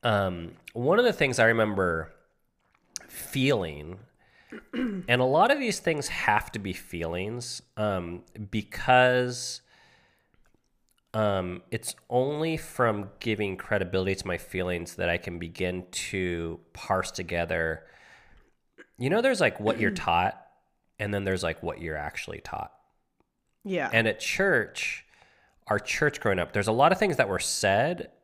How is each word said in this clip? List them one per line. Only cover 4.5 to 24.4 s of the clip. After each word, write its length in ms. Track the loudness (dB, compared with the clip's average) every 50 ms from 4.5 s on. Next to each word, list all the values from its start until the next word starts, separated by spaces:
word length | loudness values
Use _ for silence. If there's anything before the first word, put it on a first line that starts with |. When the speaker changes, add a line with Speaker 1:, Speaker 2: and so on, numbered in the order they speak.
| -20 -20 -18 _ -6
Speaker 1:
and 340 | -4 -4 -4 -4 -6 -2 0
a 160 | 2 2 4
lot 260 | 4 4 4 6 6 4
of 60 | 2
these 180 | 0 -2 -4 -2
things 300 | 0 -2 -2 -2 -2 -6
have 420 | -6 -2 2 2 2 2 2 -2 -10
to 60 | -8
be 140 | -6 -6 -6
feelings, 880 | -8 -10 -12 -8 -6 -4 -4 -4 -4 -4 -6 -6 -8 -8 -10 -12 -12 -14 _ _
um, 460 | -4 -2 0 0 -2 -4 -6 -8 -10 -12 _ -12 -12 -12 -4
because, 1080 | -4 -4 -4 -4 -8 -8 2 6 6 8 8 8 6 4 2 0 -2 -6 -8 -8 -8 -10 _ _ _ _ _ _ _ _ _ _ _ _ _ _ _ _ _ _ _ _ _ _ _ _ _ _ _ _ _ _ _
um, 480 | 0 2 2 2 0 0 -2 -6 -8 -10 _
it's 240 | -8 -6 -6 -6 -12 -12 _ _
only 460 | 0 2 2 2 0 -2 -2 -2 -2
from 540 | -4 -6 -10 -2 2 2 2 2 0 -4 -10 -12 -8
giving 360 | -2 -2 0 0 0 -4 -4
credibility 580 | -6 -4 -2 0 0 0 0 0 0 0 0 0
to 100 | -2 -2
my 120 | -4 -4 -4
feelings 580 | -6 -6 -6 -4 -2 -2 -2 -4 -4 -8 -8
that 120 | -4 -2 0
I 100 | 0 -2
can 200 | -2 -6 -8 -8
begin 480 | -10 -10 -6 -4 -4 -2 -2 -4 -8 -8 -10
to 680 | -10 -8 -6 -4 -4 -2 -2 -2 -4 -4 -6 -8 -10 -14 _ _
parse 380 | -16 -4 -2 0 0 0 -4 -6
together. 720 | -10 -8 -4 -2 -4 -2 -2 -2 -2 0 -2 -2 -4 -8 -20 -20 -20 -20 -20 -20 -20 -20 -20 -20 -20 _ _ _ _ _ _ _ _ -20 _ _ -4
You 100 | -2 0
know, 120 | 0 2
there's, 200 | 2 2 2 4
like, 200 | 2 2 2 0
what 180 | 0 0 0 2
you're 120 | 2 0
Speaker 2:
<clears throat> 20 | 0
Speaker 1:
taught, 440 | 0 0 2 2 4 4 2 0 -4 -16 _ _ _ _ _ _ _ _ _ _ _
and 160 | -6 -2 -2
then 80 | -2 0
there's, 200 | 0 -2 0 0
like, 180 | -2 -4 -4 -6
what 180 | -8 -8 -6
you're 160 | -8 -8 -6
actually 440 | -6 -6 -8 -8 -10 -10 -10 -12 -12
taught. 320 | -10 -10 -8 -8 -8 -10 _ _ _ _ _ _ _ _ _ _ _ _ _ _ _ _ _ _ _
Speaker 2:
Yeah. 240 | -6 -4 -4 -4 2 2
Speaker 1:
And 160 | 2 2 2
at 100 | 0 -2
church, 840 | -4 -6 -2 0